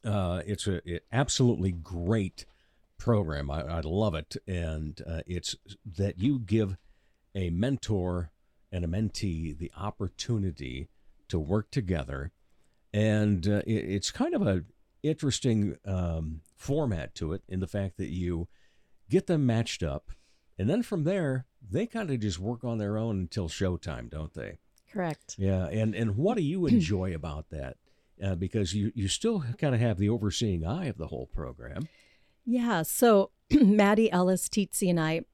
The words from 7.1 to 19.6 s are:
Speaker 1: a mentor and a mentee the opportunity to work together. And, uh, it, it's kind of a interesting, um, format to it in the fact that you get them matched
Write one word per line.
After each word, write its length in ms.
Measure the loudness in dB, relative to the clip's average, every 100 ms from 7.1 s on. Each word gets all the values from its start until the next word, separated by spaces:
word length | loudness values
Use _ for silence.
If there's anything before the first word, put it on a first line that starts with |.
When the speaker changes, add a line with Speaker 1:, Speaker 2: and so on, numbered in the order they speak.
| _ _
Speaker 1:
a 160 | -4 -2
mentor 800 | 0 0 0 -2 -2 0 -2 -4 _ _ _ _
and 140 | -4
a 40 | -2
mentee 680 | 0 -2 -2 -4 -2 -4 -6
the 160 | -10 -8
opportunity 1120 | -10 -6 -8 -6 -4 -2 -2 -4 -8 -8 -10 _ -20 -20 _
to 100 | -2
work 320 | 0 0 0
together. 600 | -4 0 -2 -2 -6 -8 _ _ _ _ _ _
And, 560 | 2 4 4 4 2 2
uh, 140 | 0 2
it, 60 | -2 0
it's 160 | -2 -4
kind 240 | -2 0
of 120 | 2 2
a 180 | 2 -2 _ _ _
interesting, 760 | -4 0 0 0 2 2 2 -2 -4
um, 560 | 0 0 -2 -4 -8 -14 _
format 580 | -2 0 0 -2 -4 -6
to 160 | -4
it 100 | -6 -6
in 120 | -4
the 60 | -2
fact 300 | -2 -4 -4
that 120 | -6
you 380 | -2 -2 -2 -4 -12 -20 _ _ -20 0
get 160 | 0 2
them 200 | 2 4
matched 360 | 2